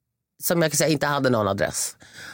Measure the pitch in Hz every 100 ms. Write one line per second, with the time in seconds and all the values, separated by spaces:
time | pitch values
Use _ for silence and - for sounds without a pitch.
0 | _ _ _ _ - 175 160 156 143 135
1 | 143 143 135 117 101 98 - - - -
2 | - - -